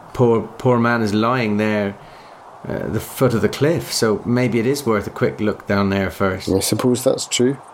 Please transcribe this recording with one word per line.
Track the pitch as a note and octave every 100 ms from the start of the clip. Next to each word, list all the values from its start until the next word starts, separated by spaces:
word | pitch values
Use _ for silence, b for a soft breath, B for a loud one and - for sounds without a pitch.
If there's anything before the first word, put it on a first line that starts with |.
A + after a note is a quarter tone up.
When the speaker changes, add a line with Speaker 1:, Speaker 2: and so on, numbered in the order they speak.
| -
Speaker 1:
poor, | - B2 A2+ G2+ -
poor | C3 B2
man | A#2 A#2+
is | A2
lying | G#2+ A2+ B2+ A2+ G#2
there, | G#2+ G#2+ G2+ G2 B B B B B - -
uh, | - -
the | G#2+
foot | - - C3
of | A2+
the | G#2
cliff, | - C#3+ E3 -
so | - A2+ G2+
maybe | - A#2+ B2+ A#2
it | A2+
is | C#3+
worth | A#2 G#2+ -
a |
quick | - A2+ -
look | G#2+ - -
down | G2+ G2+
there | G2 F#2+
first. | - G2 F#2 -
Speaker 2:
I | F#2+
suppose | - G#2+ B2+ A#2+
that's | C3 B2+ -
true. | - B2 C3+ -